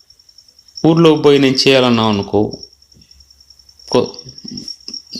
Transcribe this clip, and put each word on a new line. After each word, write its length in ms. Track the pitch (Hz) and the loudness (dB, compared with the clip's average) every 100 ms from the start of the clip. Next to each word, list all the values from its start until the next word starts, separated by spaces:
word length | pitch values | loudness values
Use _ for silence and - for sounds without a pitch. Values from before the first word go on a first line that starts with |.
| _ _ _ _ _ _ _ - 156 | _ _ _ _ _ _ _ -2 0
ఊర్లో 300 | 165 165 156 | 4 4 4
పోయి 240 | 147 143 | 2 4
నేను 160 | 135 131 | 2 0
చేయాలన్నావు 540 | 139 131 127 117 110 | 0 2 2 0 0
అనుకో, 480 | 101 98 101 107 - - _ _ _ _ _ _ _ _ _ _ _ - | -2 -2 -4 -4 -8 -20 _ _ _ _ _ _ _ _ _ _ _ -2
కో-, 480 | - - - - - - - - - - - _ - | -2 -2 -10 -20 -20 -18 -18 -18 -20 -20 -20 _ -10